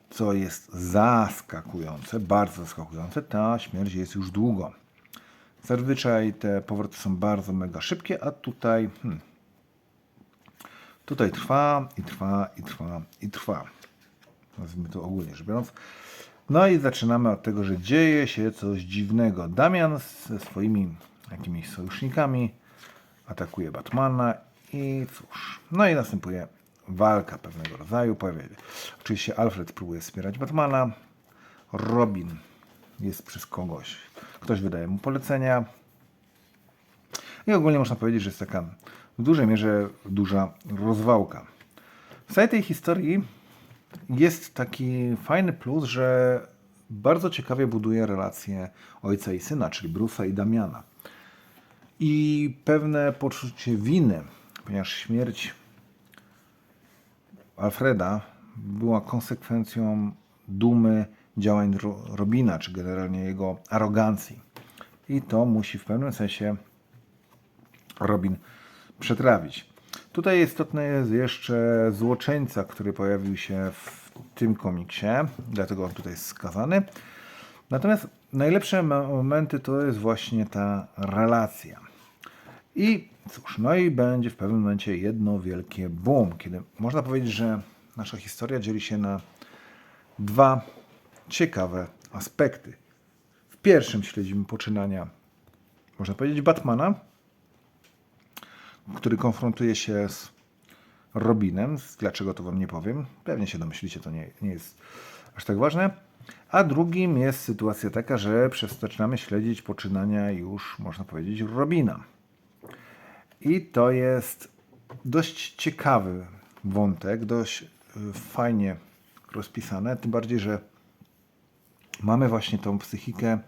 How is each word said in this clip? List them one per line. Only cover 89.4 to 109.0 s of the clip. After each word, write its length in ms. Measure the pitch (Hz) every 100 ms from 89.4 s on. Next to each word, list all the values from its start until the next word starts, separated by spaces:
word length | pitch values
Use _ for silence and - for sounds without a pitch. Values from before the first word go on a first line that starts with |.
| - - - - - _ _ -
dwa 420 | 101 107 135 131 - - - _ _ - -
ciekawe 580 | - 165 101 92 90 87 - -
aspekty. 600 | 101 - - 147 - - - _ _ _ _ _ _ _
W 60 | -
pierwszym 460 | 202 - - 107
śledzimy 420 | 98 - 95 101
poczynania, 640 | 95 110 - 107 98 95 85 - _ _ _ _ _ _ _ -
można 160 | 98
powiedzieć, 280 | 98 139 147
Batmana, 520 | 147 165 127 117 175 202 - _ _ _ _ _ _ _ _ _ _ _ _ - - - - - -
który 220 | 98 117 113
konfrontuje 580 | 120 110 120 110 117 107
się 320 | - 104 101
z 240 | 98 - _ _ _ _ - _ _ _
Robinem. 600 | 113 107 110 98 90 120 147 - -
Dlaczego, 360 | 101 - 95
to 80 | 90
wam 160 | 90 92
nie 80 | 92
powiem. 400 | 87 92 139 131 -
Pewnie 220 | - 135 98
się 120 | 85
domyślicie, 420 | 82 - 92 87
to 100 | 80
nie, 200 | 80 78 -
nie 80 | 101
jest 280 | 87 - - - - - - - -
aż 80 |
tak 140 | - 101
ważne. 320 | 143 165 196 190 _ _ - - -
A 140 | 180
drugim 540 | 180 139 170 180 180 139
jest 220 | 135 131
sytuacja 500 | - 107 107 104 104
taka, 260 | 110 117 127
że 320 | 101 113 127
przez, 300 | - 104 -
zaczynamy 400 | 104 -